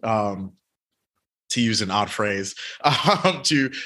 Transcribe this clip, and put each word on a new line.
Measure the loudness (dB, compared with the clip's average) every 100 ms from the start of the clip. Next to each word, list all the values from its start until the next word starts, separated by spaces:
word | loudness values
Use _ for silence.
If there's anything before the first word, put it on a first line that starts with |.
um, | -2 0 -2 -4 -10 -16 _ _ _ _ _ _ _ _ -6
to | 0
use | 0 0
an | 0
odd | 0 0
phrase, | -2 -2 -2 -6 -10 -14
<laughs> | -2
um, | 0 2 4 4 4 0
to | 0 0 0 -4